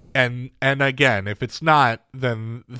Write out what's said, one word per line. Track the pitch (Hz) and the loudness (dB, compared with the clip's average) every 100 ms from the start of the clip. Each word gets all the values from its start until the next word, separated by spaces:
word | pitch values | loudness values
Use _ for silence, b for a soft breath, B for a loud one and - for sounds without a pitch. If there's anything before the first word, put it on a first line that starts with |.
| - 135 | -6 0
And, | 123 123 127 - | 0 -2 -12 -4
and | 135 139 | -2 0
again, | 139 131 139 104 98 | 0 2 2 2 -2
if | 104 | -6
it's | 127 - | -8 -4
not, | 160 151 127 113 _ | 2 4 4 0 _
then | 131 127 113 113 120 | -6 -4 -4 -8 -12
<laughs> | - | -12